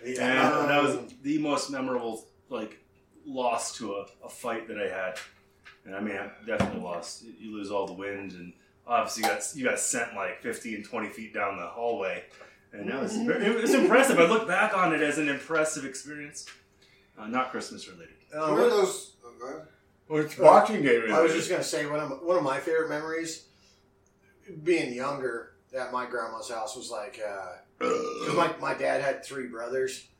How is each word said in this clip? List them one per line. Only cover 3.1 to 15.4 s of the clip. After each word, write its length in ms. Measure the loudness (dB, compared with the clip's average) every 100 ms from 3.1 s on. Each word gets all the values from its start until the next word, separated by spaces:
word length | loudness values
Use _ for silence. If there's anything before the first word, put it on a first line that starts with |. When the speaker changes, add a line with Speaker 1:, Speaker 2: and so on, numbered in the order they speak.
| _ -10
Speaker 2:
loss 520 | -2 0 0 -4 -8
to 160 | -8
a, 120 | -8 -10 -16 -18
a 20 |
fight 380 | -10 -6 -6 -6
that 100 | -6
I 120 | -4
had. 280 | -2 -6 -6 -14 _ _ _ -20 -20 -12
And 100 | -6
I 60 |
mean, 160 | -4 -4
I 120 | -8 -12 -6
definitely 360 | -2 -2 -4
lost. 420 | -8 -8 -10 -16
You, 100 | -18 -16
you 140 | -12 -10
lose 160 | -4
all 160 | -2 -4
the 60 |
wind, 400 | -6 -8 -8 -10
and 180 | -12 -16 -18 _ _ -2
obviously 380 | 0 0 -2
you 60 | -2
got, 140 | 0 -4 -4
you 80 | -2
got 140 | 0
sent, 340 | -2 -2 -4
like, 280 | -4 -6 -6
fifteen, 420 | -8 -8 -8 -10
twenty 240 | -8 -6 -6
feet 260 | -10 -10
down 240 | -4 -4 -4
the 80 | -8
hallway. 560 | -4 -2 0 -2 -4 -10 -20 -20 -20 _
And 160 | -10 -6
that 120 | -4
was, 140 | -4 -2
it 460 | 0 2 2 2
was 120 | 4
impressive. 460 | 6 8 8 8 6
I 60 | 6
look 200 | 6 2
back 280 | 2 2 4
on 180 | 2
it 80 | 4
as 160 | 2 2
an 100 | 0
impressive 560 | -2